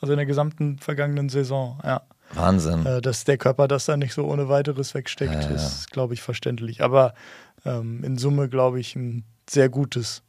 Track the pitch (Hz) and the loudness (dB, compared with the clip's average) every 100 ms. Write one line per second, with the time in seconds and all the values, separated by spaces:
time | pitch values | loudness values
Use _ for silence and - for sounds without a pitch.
0 | 143 147 143 143 147 151 147 139 - 143 | -2 0 0 0 0 -2 -4 -4 -6 -2
1 | 143 143 139 135 127 135 123 135 - 131 | -2 0 -2 -2 0 -2 -4 -6 -4 -4
2 | - _ - - 87 95 80 82 80 127 | -6 _ -12 0 2 4 2 0 0 0
3 | 131 117 - 139 131 131 139 139 - 147 | -2 -2 0 2 2 4 2 2 0 0
4 | 135 - 147 143 135 143 143 135 139 139 | -2 -2 -2 -2 2 2 2 -2 -4 -6
5 | 127 - 85 78 73 73 73 69 - 135 | -8 -4 -2 0 -2 -2 -2 -6 -8 -4
6 | 127 120 - 110 131 120 113 117 127 135 | -4 -4 -6 -6 -4 -4 -6 0 4 6
7 | 127 - - - - _ 139 120 113 120 | 6 2 -16 -20 -20 _ -6 -6 -6 -6
8 | 135 127 139 143 135 131 127 127 117 135 | -4 -2 0 2 2 2 2 2 -4 -6
9 | 123 117 113 _ - 139 131 127 139 120 | -6 -6 -10 _ 0 4 6 4 -2 -2
10 | 110 - | -6 -8